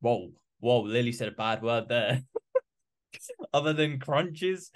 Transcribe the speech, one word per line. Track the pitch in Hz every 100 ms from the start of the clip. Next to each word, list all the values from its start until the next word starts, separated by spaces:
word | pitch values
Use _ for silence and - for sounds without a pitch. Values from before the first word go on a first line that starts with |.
whoa, | 117 110 90 - _ _
whoa, | 113 123
Lily | 104 117 120
said | 117 110
a |
bad | - 110 110
word | 113 117 113
there. | 120 107 127 131
<laughs> | - - 508 - _ _ _ _ - - 494 -
"Other | 143 151
than | 151 151 139
crunches, | 131 143 175 156 185 185 -